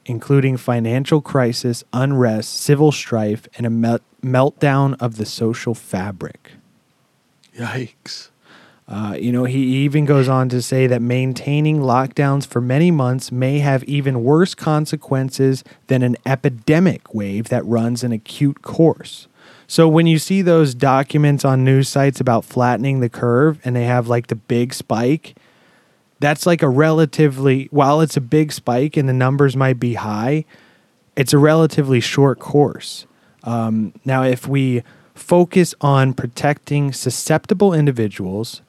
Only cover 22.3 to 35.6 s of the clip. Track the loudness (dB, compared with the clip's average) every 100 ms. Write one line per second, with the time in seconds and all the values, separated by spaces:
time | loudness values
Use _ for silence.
22.3 | 0 -2 -2 0 0 -2 -2 -2 -2 0
23.3 | 2 2 0 -4 -2 0 0 0 -2 -2
24.3 | -8 -4 -2 -2 -6 -6 -2 0 -2 -6
25.3 | -20 _ _ _ _ _ _ _ _ -2
26.3 | 0 0 2 2 2 2 2 0 2 0
27.3 | 2 0 0 0 0 2 4 2 0 0
28.3 | 0 0 -4 -2 0 0 0 0 0 0
29.3 | 2 2 2 0 0 -2 -4 -6 -4 -2
30.3 | -2 -4 -16 _ _ _ _ _ -6 0
31.3 | 4 6 4 2 0 0 0 0 2 2
32.3 | 0 -2 0 0 -2 -14 -16 -20 _ _
33.3 | _ -8 -4 -2 -2 -4 -6 -4 0 0
34.3 | -2 -2 -2 0 -2 -6 _ _ -20 0
35.3 | 2 4 2